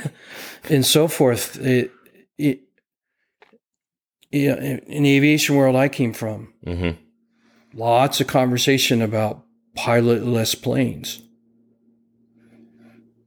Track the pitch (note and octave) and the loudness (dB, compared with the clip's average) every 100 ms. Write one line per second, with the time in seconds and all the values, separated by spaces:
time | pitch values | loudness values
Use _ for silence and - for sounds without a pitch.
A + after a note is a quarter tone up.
0 | - - - - - - - C#3+ B2 D3+ | -4 -12 -20 -18 -18 -18 0 0 4 2
1 | D#3+ - C3 A#2 - - C3 B2+ B2 - | 2 2 2 2 -6 -6 0 0 -2 -10
2 | _ _ _ - C#3+ - _ _ _ _ | _ _ _ -4 -2 -2 _ _ _ _
3 | _ _ _ _ _ _ _ _ _ _ | _ _ _ _ _ _ _ _ _ _
4 | _ _ _ C#3+ C#3 B2+ C#3 C3+ - D3 | _ _ _ -2 0 -2 -6 -8 -8 0
5 | C#3+ C#3 D3 D3+ D3 C#3 C3+ B2+ C#3 - | 2 4 4 2 2 2 4 2 0 0
6 | A#2 G#2+ A2+ G#2+ A2+ _ - F2 F2 D#2+ | -4 -4 -8 -10 -14 _ -8 -4 -4 -6
7 | _ _ _ _ _ _ _ A2+ A#2 A#2 | _ _ _ _ _ _ _ -6 2 2
8 | C#3 - C3+ C#3 B2+ B2 - C3+ - A#2+ | 2 0 0 0 0 0 2 2 2 0
9 | A2 A2 A2 - _ _ _ - - A#2+ | 0 -2 -4 -6 _ _ _ -8 0 2
10 | A#2+ A#2 B2 A#2 A2 - B2+ B2+ A#2+ D2 | 2 0 0 -2 -2 -4 -2 -2 -2 -4
11 | - - - _ _ _ _ _ _ _ | -14 -16 -20 _ _ _ _ _ _ _
12 | _ _ _ _ A2+ A#2 A#2 A#2 A#2 A#2 | _ _ _ _ _ _ -20 _ -20 -20
13 | _ _ | _ _